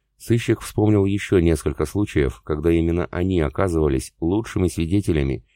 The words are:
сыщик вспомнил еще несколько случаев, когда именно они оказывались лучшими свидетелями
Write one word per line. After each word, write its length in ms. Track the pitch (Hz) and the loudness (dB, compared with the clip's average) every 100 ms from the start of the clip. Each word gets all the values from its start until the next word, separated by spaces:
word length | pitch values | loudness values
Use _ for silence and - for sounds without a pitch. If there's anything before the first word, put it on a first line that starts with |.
| _ _ | _ _
сыщик 440 | - 117 - 110 | -2 0 0 -2
вспомнил 440 | - - 107 104 | -2 0 2 4
еще 360 | 98 101 - 95 | 2 -2 2 4
несколько 460 | 85 78 76 - 76 | 4 2 -2 -4 -4
случаев, 540 | 101 104 - 67 - | -2 -2 0 -2 -4
когда 280 | - 76 80 | -6 -2 2
именно 360 | 82 82 85 - | 2 2 0 -2
они 300 | 85 95 90 | -4 0 0
оказывались 720 | 73 - 98 82 76 65 - - | 0 -2 0 2 2 0 -4 -6
лучшими 480 | 85 101 113 104 90 | -2 -2 -2 -2 -2
свидетелями 760 | - 82 101 - 78 67 60 - | 0 0 0 0 0 0 -4 -10